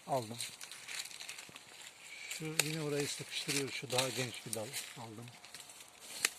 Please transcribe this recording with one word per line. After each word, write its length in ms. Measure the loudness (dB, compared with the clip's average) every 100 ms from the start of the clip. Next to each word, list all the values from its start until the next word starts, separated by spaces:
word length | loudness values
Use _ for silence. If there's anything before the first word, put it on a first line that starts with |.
| 2
Aldım. 320 | 2 2 -2 -2 -4 -10 -8 -6 -4 -4 -6 -8 -8 -10 -12 -14 -12 -12 -12 -12 -8 -4
Şu 280 | -2 4 6
yine 180 | 6 4
orayı 260 | 4 4 4
sıkıştırıyor. 600 | 2 0 0 4 4 4
Şu 200 | 0 4
daha 180 | 4 6
genç 380 | 4 2 0 -2
bir 80 |
dal 120 | -2 0 -2 -4 -6
aldım. 280 | -8 -8 -10 -12 -12 -12 -12 -12 -14 -14 -10 2 4